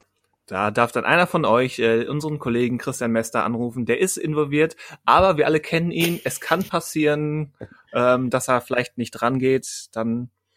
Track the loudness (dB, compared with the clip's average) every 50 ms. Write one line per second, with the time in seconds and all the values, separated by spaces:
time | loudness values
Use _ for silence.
0 | _ _ _ _ _ _ _ _ _ -8 -4 -2 -2 0 2 2 2 2 0 0
1 | 2 2 4 4 2 2 0 0 2 4 4 4 2 0 0 0 2 2 2 2
2 | 0 -2 -4 -4 -4 -4 -6 -4 -4 -2 0 0 0 0 -2 -4 -4 -6 -6 -4
3 | -2 0 0 0 -2 -2 -2 -2 -2 -2 -2 -4 -4 -6 -6 -4 -2 0 0 2
4 | 0 0 -2 -2 -4 -2 0 0 0 0 2 0 0 0 -2 -6 -20 -20 -20 -4
5 | 2 4 6 6 6 6 4 4 2 2 2 0 0 -2 -2 -2 -2 -2 -2 0
6 | 0 0 0 -2 -4 -6 -6 -6 -4 -2 -2 -2 -2 -2 -4 -4 -4 -4 -2 0
7 | 2 2 2 0 0 -2 -2 -4 -4 -6 -10 -16 -18 -18 -18 _ _ _ -2 2
8 | 4 4 4 2 2 0 -2 -2 0 0 0 0 0 -2 -4 -4 -4 -4 _ -8
9 | -8 -8 -4 -2 0 0 2 2 2 2 2 2 0 -4 -12 -14 -14 -10 -6 -4
10 | -4 -2 -2 -4 -6 -8 _ _ _ _ _